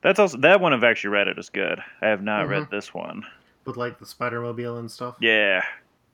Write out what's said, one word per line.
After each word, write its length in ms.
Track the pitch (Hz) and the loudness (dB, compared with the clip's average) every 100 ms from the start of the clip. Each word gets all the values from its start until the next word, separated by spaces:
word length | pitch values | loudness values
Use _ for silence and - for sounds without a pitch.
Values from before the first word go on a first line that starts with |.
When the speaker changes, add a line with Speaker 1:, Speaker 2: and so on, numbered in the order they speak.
Speaker 1:
That's 160 | 170 190 | 2 4
also, 180 | 196 127 | 2 4
that 220 | 151 196 | 6 6
one 120 | 175 | 6
I've 120 | 127 | 4
actually 260 | 117 110 101 | 4 2 0
read. 180 | 101 98 | 0 0
It 100 | 90 | -2
is 120 | 87 | -6
good. 300 | 101 87 85 - - | -4 -2 -4 -8 -2
I 60 | 107 | 0
have 160 | 104 | 0
not 260 | 104 107 87 | 0 -2 0
read 140 | 98 | -2
Speaker 2:
Mm-hmm. 120 | 92 101 | -4 -8
Speaker 1:
this 180 | - | -8
one. 300 | 87 - - - - _ _ | -12 -12 -12 -16 -20 _ _
Speaker 2:
With, 120 | 131 117 | -12 -8
like, 220 | 123 - | -8 -10
the 80 | 117 | -18
Spider-Mobile 720 | - 123 117 120 117 120 117 | -8 -6 -4 -6 -6 -8 -8
and 120 | 117 | -10
stuff? 260 | - 123 117 | -10 -12 -2
Speaker 1:
Yeah. 420 | 117 110 101 92 - - _ _ _ | 2 2 2 0 -2 -10 _ _ _